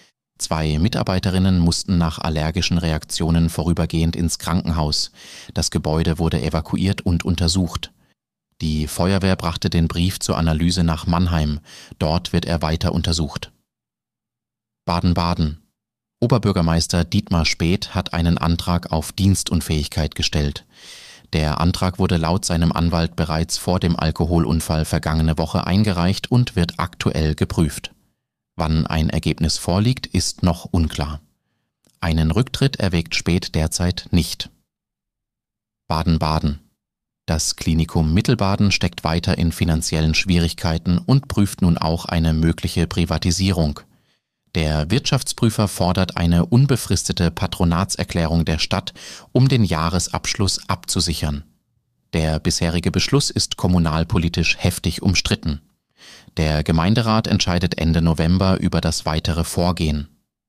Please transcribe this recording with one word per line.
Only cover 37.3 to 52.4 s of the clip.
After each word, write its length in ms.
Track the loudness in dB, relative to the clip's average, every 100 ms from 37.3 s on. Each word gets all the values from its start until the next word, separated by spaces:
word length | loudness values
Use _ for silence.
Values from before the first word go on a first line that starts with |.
| -2 -2 -4
Klinikum 580 | -2 0 0 0 2
Mittelbaden 580 | 2 2 2 0 2 0
steckt 320 | 0 -2 -2
weiter 340 | -2 0 0 0
in 140 | 0
finanziellen 600 | 0 0 0 0 0 2
Schwierigkeiten 840 | 2 2 2 2 0 -2 -2 0 0
und 300 | 2 2 2
prüft 340 | 0 0 2
nun 160 | 2 2
auch 260 | 0 -2 -2
eine 280 | 0 2
mögliche 520 | 2 2 0 -2 -2 0
Privatisierung. 920 | 0 -2 0 0 0 0 2 0 -2 -12 _ _ _ _ _ _ -2
Der 360 | 0 0 0
Wirtschaftsprüfer 760 | -2 0 -2 -2 0 0 2 -2
fordert 500 | 0 0 2 -2 0
eine 280 | 2 2 4
unbefristete 840 | 4 4 2 0 -2 -2 0 -2
Patronatserklärung 1120 | 0 -6 0 2 2 0 -4 -4 -2 0 0 0
der 140 | -2
Stadt, 340 | -2 -4 -4 -12 -18 -20 -2
um 160 | 2 4
den 160 | 4
Jahresabschluss 1080 | 2 0 0 0 -2 -4 -4 -2 -2 -2 -6
abzusichern. 720 | -8 -4 -2 -2 -2 -4 -4 -10 _ _ _ _ _ _
Der 260 | -2 0
bisherige 520 | 0